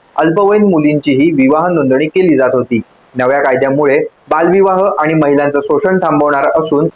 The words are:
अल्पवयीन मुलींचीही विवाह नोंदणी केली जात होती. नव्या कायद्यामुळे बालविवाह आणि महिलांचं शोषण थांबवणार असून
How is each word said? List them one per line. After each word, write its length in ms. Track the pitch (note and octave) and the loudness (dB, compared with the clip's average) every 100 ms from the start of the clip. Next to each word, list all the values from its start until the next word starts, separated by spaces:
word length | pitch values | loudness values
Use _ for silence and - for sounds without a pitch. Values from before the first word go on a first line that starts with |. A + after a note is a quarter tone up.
| _ - | _ -4
अल्पवयीन 480 | D#3+ E3+ G3+ G#3 | -2 0 2 2
मुलींचीही 680 | G#3 E3 D3 D3+ D3 C3 D#3 | 2 2 0 0 -2 0 0
विवाह 360 | D3+ C3 D3+ F3 | 2 0 2 0
नोंदणी 400 | F3 C3+ C3 D#3 | 0 0 0 0
केली 280 | F#3 F#3 C3+ | 0 0 2
जात 140 | B2+ | 0
होती. 280 | C3 B2 A#2+ - _ _ B2+ | 0 -2 -4 -6 _ _ -4
नव्या 240 | B2+ C#3 | -2 0
कायद्यामुळे 580 | C#3 B2+ C3+ C#3 D3 C#3+ - - - | 0 0 0 0 0 0 -2 -10 -4
बालविवाह 540 | D3+ F3 F#3+ G3 F#3 G3 - | -2 0 2 2 2 0 -2
आणि 140 | D3+ | -2
महिलांचं 460 | D#3+ D3 C#3+ C#3+ C#3+ | 0 0 0 0 -2
शोषण 340 | C#3+ D3 F#3 F#3+ | -2 -2 0 0
थांबवणार 500 | E3+ D3+ D3 C#3+ C#3 D3+ | 0 0 0 0 0 -2
असून 320 | D#3 C#3+ D#3+ | -2 -2 -2